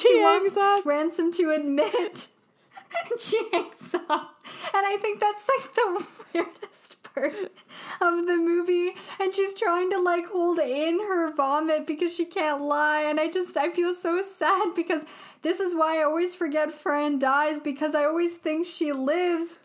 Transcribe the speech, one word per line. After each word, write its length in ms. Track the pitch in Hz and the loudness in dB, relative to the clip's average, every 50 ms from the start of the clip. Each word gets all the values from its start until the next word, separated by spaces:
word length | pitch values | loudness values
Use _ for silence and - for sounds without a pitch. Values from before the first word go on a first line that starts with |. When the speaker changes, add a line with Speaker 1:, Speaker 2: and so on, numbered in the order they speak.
| - 480 | 6 6
Speaker 1:
she 100 | 494 466 | 6 8
Speaker 2:
hangs 380 | 415 381 403 403 381 392 - | 8 6 6 6 4 0 2
Speaker 1:
wants 0 | |
Speaker 2:
up. 300 | 403 392 392 403 403 370 | 2 4 4 4 2 2
Speaker 1:
Ransom 440 | 294 285 294 311 330 339 - 330 339 339 | 0 0 0 0 -2 -2 0 -2 0 0
to 180 | 349 359 311 | 0 0 2
admit. 800 | 311 311 294 285 277 277 311 403 - 480 359 415 - - - - _ | 2 0 0 0 0 0 0 0 0 -2 -2 -2 -4 -8 -12 -12 _
<laughs> 40 | _ _ _ _ _ _ _ - - - - - 679 698 - | _ _ _ _ _ _ _ -20 -20 -18 -10 -8 -8 -6 -4
And 120 | 480 480 | -6 -4
she 200 | - - 403 453 - - - | -2 0 0 0 0 0 -2
hangs 420 | 339 - - - - - - - | -2 -2 -4 -10 -12 -10 -4 -4
up. 400 | 349 - - 302 311 - - - _ - - - - - - - | -4 -2 0 -2 -2 -2 -6 -18 _ -20 -18 -16 -12 -8 -4 0
And 100 | 392 392 | 0 0
I 120 | 392 403 403 | 0 0 -2
think 200 | 415 440 415 415 | -2 -2 -2 0
that's, 260 | 427 415 415 - - - | 0 0 0 0 0 0
like, 260 | 539 523 523 - - | 0 0 0 -2 0
the 320 | - 453 403 349 392 349 - - - | 0 2 2 0 -4 -6 -8 -14 -20
<laughs> 160 | - - - | -14 -6 -4
weirdest 640 | 339 359 - - - - - - - - - - _ - | -4 -4 -4 -6 -18 -20 -16 -14 -14 -14 -14 -16 _ -18
part 280 | - - - 247 294 - 427 381 - - - - - - - - - - - | -12 -6 -4 -2 -2 -2 -4 -8 -10 -10 -16 -20 -20 -18 -16 -14 -10 -4 0
of 260 | 381 349 339 349 339 | 2 2 2 2 2
the 100 | 349 349 | 2 2
movie. 580 | 339 330 339 339 349 339 359 359 349 349 359 359 - - - - - | 2 4 4 4 2 4 4 2 2 2 0 -2 -6 -14 -12 -6 -2
And 120 | 392 381 392 | -2 0 2
she's 220 | 392 392 392 392 | 0 0 0 0
trying 360 | - 453 403 339 349 370 370 | 0 0 2 2 2 2 2
to, 80 | 392 381 | 0 2
like, 260 | 359 359 349 349 339 | 2 2 2 0 -2
hold 320 | 349 427 359 339 349 349 330 | -2 -2 0 2 2 2 2
in 400 | 302 254 254 285 302 330 339 370 | 0 0 0 0 0 0 0 0
her 340 | 427 415 381 349 330 311 311 | 0 0 0 0 0 0 0
vomit 540 | 302 277 269 277 302 311 320 311 311 302 | 0 0 2 2 0 0 0 0 0 0
because 260 | - 311 302 349 339 349 | -2 -4 -2 -2 -2 -2
she 120 | - 339 | -2 -6
can't 360 | 339 - 392 339 302 294 285 | -4 -2 -2 0 0 0 -2
lie. 420 | 285 294 294 294 302 302 302 302 302 | -2 -2 0 2 2 2 2 2 0
And 180 | 302 302 302 | 0 0 0
I 80 | 311 330 | 0 0
just, 260 | 330 370 359 349 - | 0 -2 -4 -2 0
I 140 | 320 277 349 | 0 0 0
feel 240 | 339 - 349 349 359 | 0 0 0 0 0
so 260 | 349 - 349 339 359 392 | -2 -2 0 0 0 -2
sad 520 | 381 - - 330 302 392 370 427 359 339 | -2 -4 -2 0 2 2 2 2 0 -2
because 300 | - 330 - 359 302 294 - - - - - - _ - | -2 -2 0 -2 -2 -2 -6 -14 -20 -20 -20 -16 _ -2
this 180 | 311 359 359 | -2 -2 0
is 120 | 392 359 349 | 0 -2 0
why 280 | 320 320 311 320 320 | 2 2 2 2 2
I 20 | 311 | 2
always 320 | 294 311 330 349 359 349 | 2 2 0 -2 -2 -2
forget 380 | - 349 311 277 302 302 302 320 | -4 -4 -2 0 0 -2 -2 -4
Fran 480 | - - - 294 294 294 294 294 269 | -6 -4 -2 0 0 0 0 0 0
dies, 400 | 262 262 269 285 302 302 311 294 | 2 2 2 2 2 2 -2 -2
because 340 | 302 294 269 285 302 311 294 | -4 -6 -4 -2 -2 0 0
I 120 | 302 294 | 2 2
always 320 | 294 311 339 349 339 339 - | 2 2 2 0 -2 -2 -4
think 280 | - 330 311 311 349 | -4 -2 -2 -2 -2
she 240 | 349 - - 339 302 285 | -4 -4 -4 -2 -2 -2
lives 680 | 269 262 262 302 349 359 349 349 330 330 339 - - _ | -2 0 0 0 2 2 0 0 0 -2 -6 -8 -14 _